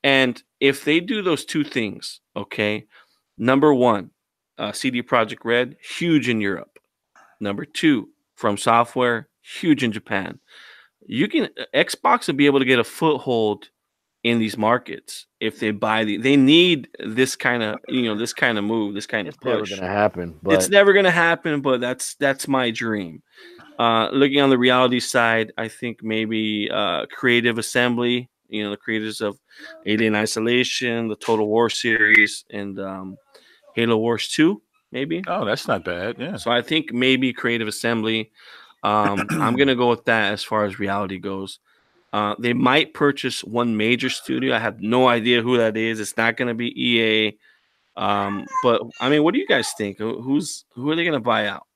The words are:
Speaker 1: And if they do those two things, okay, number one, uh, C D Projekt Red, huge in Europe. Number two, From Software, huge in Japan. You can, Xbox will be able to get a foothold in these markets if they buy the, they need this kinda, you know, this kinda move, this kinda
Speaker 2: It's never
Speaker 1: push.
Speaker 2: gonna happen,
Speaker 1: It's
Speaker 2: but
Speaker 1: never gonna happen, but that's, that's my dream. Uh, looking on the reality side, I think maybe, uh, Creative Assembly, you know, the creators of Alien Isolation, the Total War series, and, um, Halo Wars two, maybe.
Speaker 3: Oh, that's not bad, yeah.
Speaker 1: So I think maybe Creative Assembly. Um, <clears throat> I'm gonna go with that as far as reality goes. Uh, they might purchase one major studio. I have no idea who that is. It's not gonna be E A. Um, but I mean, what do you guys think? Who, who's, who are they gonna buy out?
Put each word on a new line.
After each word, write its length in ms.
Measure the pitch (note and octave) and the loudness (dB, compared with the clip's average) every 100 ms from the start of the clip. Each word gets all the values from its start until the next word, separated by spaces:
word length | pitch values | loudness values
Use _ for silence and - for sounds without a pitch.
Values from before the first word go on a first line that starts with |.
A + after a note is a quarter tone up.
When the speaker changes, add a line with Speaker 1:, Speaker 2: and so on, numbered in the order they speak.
Speaker 1:
And 380 | C#3+ C3+ B2+ A#2+ _ _ | 2 2 2 -2 _ _
if 260 | C3+ C#3 - | 2 2 0
they 140 | D#3+ | 0
do 240 | F3+ A3 | 0 -2
those 220 | F#3 D3+ - | 0 -2 -2
two 180 | D#3+ | -4
things, 560 | C#3+ C3+ A2 G2 - - _ - | -2 -2 -4 -6 -14 -16 _ -12
okay, 500 | G2+ - G#2 G#2 - - _ _ _ _ | -10 -4 -2 -2 -10 -20 _ _ _ _
number 340 | A#2 C3+ D3+ | 2 4 4
one, 380 | C3+ B2 G#2 F#2 _ _ _ _ - | 4 4 2 -4 _ _ _ _ -10
uh, 120 | G#2 | -10
C 200 | - C3+ | -4 -4
D 100 | B2 | -4
Projekt 420 | A#2+ B2+ A2 A2+ | 0 0 0 -4
Red, 320 | A#2 A#2 B2 - | -2 0 0 -6
huge 480 | - - E3+ D#3 A#2+ | -14 -6 2 2 2
in 100 | A2+ | 0
Europe. 360 | G2+ F#2+ - _ _ _ _ _ _ _ | -2 -4 -10 _ _ _ _ _ _ _
Number 260 | G2+ G2+ - | -6 -6 -8
two, 440 | - D#3+ C3 - _ _ _ | 0 2 2 -2 _ _ _
From 200 | A2+ G2+ | -2 0
Software, 720 | - A#2 A#2 C3+ B2 A#2 - _ | 2 4 2 0 0 0 -6 _
huge 420 | - - F3 D3 | -18 -6 2 2
in 80 | B2+ | 2
Japan. 480 | G#2+ - G2+ - - _ - - - _ _ - | -4 -4 -4 -4 -12 _ -20 -20 -20 _ _ -8
You 200 | A2+ F3+ | -2 0
can, 220 | D#4+ G#3+ - - | 0 -2 -6 -4
Xbox 540 | C#3 E3+ - - A#3+ - | 0 0 0 0 0 0
will 80 | C#3 | 2
be 100 | C#3+ | 4
able 140 | C#3 | 4
to 60 | B2+ | 4
get 120 | B2+ | 2
a 60 | |
foothold 840 | A2+ - D#3+ C#3 C#3 A#2+ G#2+ G2+ - _ _ _ _ _ | 0 -2 -2 0 0 0 0 -2 -8 _ _ _ _ _
in 160 | A#2 A#2 | 0 0
these 180 | A2 G#2+ | 0 -2
markets 680 | G#2+ B2 - - - - - _ | 0 0 -2 -16 -14 -18 -18 _
if 200 | A2 - | -6 -4
they 100 | A2 | -4
buy 340 | G#2 G#2+ A2 | -2 -2 0
the, 140 | A2 G2+ | 0 -2
they 180 | B2 C#3+ | 2 4
need 520 | C3 D#3+ F3+ D#3+ - - | 6 6 6 2 -4 -12
this 360 | - A2 C3 - | -8 0 0 0
kinda, 420 | C3 A#2+ G#2+ G#2 - | -2 -2 -4 -6 -4
you 160 | B2+ | -2
know, 120 | A#2+ G#2+ | -2 -2
this 180 | A#2 | -6
kinda 280 | - C3 A2 | -2 0 0
move, 320 | G#2 A2+ G#2 G#2 | 0 -2 -2 -6
this 100 | - | -6
kinda 240 | A2+ F#2 | -6 -6
Speaker 2:
It's 140 | - | -8
never 160 | B2+ A2+ | -2 -2
Speaker 1:
push. 160 | G2+ F#2+ | -2 -6
Speaker 2:
gonna 120 | F#2 | -4
happen, 480 | G2+ G#2+ F2 F2 D#2 E2+ | 2 0 0 -10 -8 0
Speaker 1:
It's 200 | G2 F#2 | 2 4
Speaker 2:
but 40 | |
Speaker 1:
never 220 | G3+ G3+ | 4 6
gonna 180 | G3 F#3+ | 6 4
happen, 500 | E3+ E3+ E3+ E3+ D3 | 4 2 0 -2 -2
but 200 | C3 B2+ | 0 0
that's, 340 | B2 C3 - - | -2 -6 -10 -2
that's 320 | C#3+ C3+ - | -2 0 -2
my 240 | C3+ B2 | 0 0
dream. 500 | A2+ A#2 G#2+ F2 D#2+ _ - - - - - | -2 -4 -4 -6 -12 _ -20 -20 -20 -20 0
Uh, 320 | A#2 A2+ A2 | 2 4 2
looking 280 | C#3 C#3 C#3 | 2 4 4
on 100 | C#3 | 4
the 80 | C3 | 4
reality 420 | B2 B2+ B2+ B2 | 4 4 4 2
side, 520 | - B2+ A#2 A2+ A2 - | 0 2 2 2 -2 -6
I 100 | A2+ | -10
think 360 | - A#2+ A2 | -8 -10 -8
maybe, 680 | A2 A2 A2 A2 G#2+ G#2+ G2+ | -4 -4 -2 -2 -2 -2 -2
uh, 340 | - G2+ E2 A1+ | -2 -2 -2 -6
Creative 500 | - B2+ A#2+ A#2+ A2+ | -2 2 4 2 -2
Assembly, 720 | A2 B2+ B2 A#2+ A#2+ B2 B2 _ _ | -2 0 0 0 0 -2 -6 _ _
you 140 | G#2+ | -8
know, 80 | G#2 | -6
the 60 | G2+ | -8
creators 440 | - A2 A2 G#2+ | -6 -6 -6 -4
of 160 | G#2+ G2+ _ - - - - | -6 -6 _ -20 -20 -14 -2
Alien 300 | G#2+ A2 G#2 | 0 2 2
Isolation, 920 | A2 - A2+ B2 B2 - B2+ A#2 A2+ | 0 -2 0 0 0 -2 -4 -4 -4
the 80 | G#2+ | -6
Total 280 | - A2 G#2+ | -2 0 2
War 220 | A2 A#2 | 2 0
series, 760 | - B2 A2 G#2+ A2+ G#2 - - | 0 -2 2 4 4 4 -2 -12
and, 300 | G#2+ G2+ G2 | -10 -10 -8
um, 380 | G2 F#2+ F#2+ G2 _ - _ _ _ - | -10 -10 -12 -16 _ -20 _ _ _ -2
Halo 220 | A#2 A2+ | 2 2
Wars 300 | A2+ A2+ - | 0 -4 -4
two, 320 | - D#3 G#3 _ _ _ | 2 2 2 _ _ _
maybe. 320 | B2 C#3+ E3 G3+ | -8 -6 -6 -6
Speaker 3:
Oh, 180 | F3+ A#2 | -4 -2
that's 220 | A2+ - | -4 -2
not 160 | G#2 | -4
bad, 320 | F2 F2 G2 A#2+ | -2 -6 -6 -8
yeah. 200 | C3+ G3+ | -10 -8
Speaker 1:
So 140 | - | -2
I 100 | A#2+ | -2
think 300 | A#2+ D#3+ D3+ | 0 -4 -2
maybe 380 | A#2+ B2+ C3 C3 | 0 2 2 0
Creative 340 | A#2+ B2 A#2 G#2+ | -2 -2 -2 -4
Assembly. 640 | - A#2 A#2 G#2+ A2+ G#2+ _ - - - _ | -4 -2 -2 -2 -2 -4 _ -20 -20 -20 _
Um, 440 | - G#2 G#2 G2+ G2 | 0 2 2 0 -4
<clears throat> 40 | |
I'm 240 | - A2 B2+ | -2 0 2
gonna 200 | C#3 B2 | 2 4
go 140 | B2 | 2
with 160 | A2+ - | 2 2
that 280 | A2+ G2+ | 2 0
as 100 | G#2 | -4
far 220 | - G#2+ G#2 | -4 -2 -2
as 140 | F#2+ | -2
reality 400 | G2 G2 G2 F#2+ | -4 -4 -4 -6
goes. 400 | G2+ G2 G2 - _ _ _ _ _ | -8 -8 -10 -14 _ _ _ _ _
Uh, 200 | G#2 G#2 - | -2 -2 -2
they 140 | A#2+ | -2
might 400 | A#2+ B2+ C#3+ - | 2 4 4 2
purchase 500 | - D3 C#3 C3 - | 0 0 0 -6 -6
one 320 | - A#2 A#2+ G#2+ | -6 -2 -2 0
major 340 | G#2+ A#2+ C3 | 0 0 -2
studio. 460 | - - B2+ C3 A#2 | -6 -4 -4 0 0
I 40 | |
have 200 | A2+ G2 | -2 -4
no 300 | G2+ B2 B2+ | -2 4 4
idea 320 | A#2+ A2+ A#2+ | 4 2 0
who 160 | A#2 B2 | 2 2
that 180 | A2+ A2 | 2 0
is. 240 | A2+ A2+ | -4 -4
It's 160 | G#2 - | -6 -2
not 220 | A2+ A2+ | -2 0
gonna 160 | B2 | -4
be 180 | A#2 A#2+ B2 | -4 -6 -4
E 260 | B2 A#2 | 0 2
A. 960 | A2+ A2 G#2+ - _ _ _ _ _ - | 2 2 0 -4 _ _ _ _ _ -6
Um, 440 | G2 G2+ G2+ G2+ - - | -2 0 -2 -6 -6 -2
but 180 | B2 A#2 A#2 - | 0 0 -2 -6
I 80 | B2 | 0
mean, 140 | D3+ | 2
what 100 | D3+ | 2
do 60 | A3 | 0
you 60 | G4 | 0
guys 240 | C3 A2+ - | 0 0 -6
think? 200 | G#2 G2 | -6 -6
Who, 240 | A2 A#2 | -8 -6
who's, 420 | B2 C#3+ C#3+ - _ | -2 -2 -2 -12 _
who 200 | - C#3 | -8 -4
are 40 | D#3+ | -2
they 80 | |
gonna 160 | E3+ D3 | 0 -2
buy 280 | A#2 A2 G#2 | 0 0 0
out? 180 | E2+ - | -6 -14